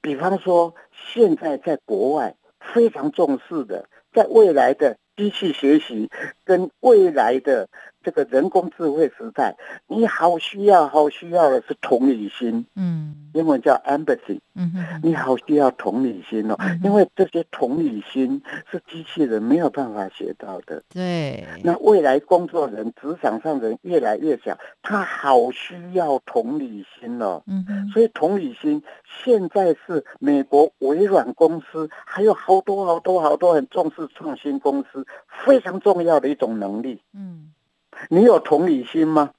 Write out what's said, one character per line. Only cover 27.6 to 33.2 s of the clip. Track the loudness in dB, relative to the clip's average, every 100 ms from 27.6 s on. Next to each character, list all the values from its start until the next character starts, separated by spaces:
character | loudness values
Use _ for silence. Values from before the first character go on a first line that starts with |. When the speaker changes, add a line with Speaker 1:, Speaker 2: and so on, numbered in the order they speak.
| -6
Speaker 2:
哼。 | -8 -4
Speaker 1:
所 | 0
以 | 0
同 | 2 -2 -2
理 | -6
心 | -6 -4 -4 -6 -20 _ -12
现 | 0 0 2
在 | 0 0 0 _
是 | -8 -8 -6
美 | 0 0
国 | 2 4 4 _
微 | -2 0
软 | 2 2 0
公 | 2 2 2
司， | -8 -10 -10 -10
还 | -12 0
有 | 0
好 | 0 2 0
多 | 2 -4
好 | -2 -2
多 | 0 2